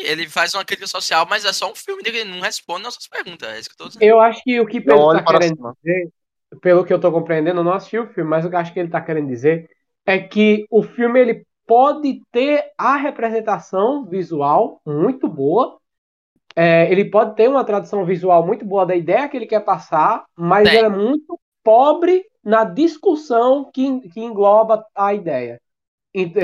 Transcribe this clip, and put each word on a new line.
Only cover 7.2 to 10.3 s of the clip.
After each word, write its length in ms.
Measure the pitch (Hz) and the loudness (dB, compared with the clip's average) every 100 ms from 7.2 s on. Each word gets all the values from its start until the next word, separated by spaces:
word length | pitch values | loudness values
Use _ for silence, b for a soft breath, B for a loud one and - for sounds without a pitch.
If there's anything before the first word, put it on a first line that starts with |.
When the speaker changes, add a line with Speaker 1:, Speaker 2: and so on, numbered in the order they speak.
| 160 160 156 180 | -2 -2 0 0
Speaker 2:
eu 40 | |
não 80 | 170 | 0
assisti 260 | 190 190 220 | -2 -4 -6
o 80 | 226 | -6
filme, 180 | - 160 | -6 -4
mas 140 | 156 | -2
o 40 | 170 | -2
que 60 | |
eu 60 | 175 | -4
acho 120 | 165 | -4
que 60 | - | -6
ele 100 | 170 | -6
tá 100 | 170 | -6
querendo 280 | 160 160 147 | -6 -6 -6
dizer 400 | 123 139 165 165 b _ _ - | -2 0 0 -4 b _ _ -2
é 120 | 190 | -2
que 460 | 185 | -2